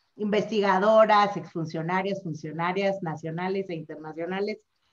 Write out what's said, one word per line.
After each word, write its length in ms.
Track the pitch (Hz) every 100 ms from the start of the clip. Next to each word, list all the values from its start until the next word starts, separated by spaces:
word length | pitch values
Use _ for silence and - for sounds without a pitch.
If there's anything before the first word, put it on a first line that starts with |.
| _ -
investigadoras, 1200 | 208 208 - 220 196 185 214 220 214 208 202 170
exfuncionarias, 880 | - 170 160 165 160 185 196 190
funcionarias 800 | 175 151 156 156 175 185 196 190
nacionales 640 | 160 151 160 165 185 196 190
e 60 |
internacionales, 840 | 160 151 151 156 156 170 190 208 392 _ _ _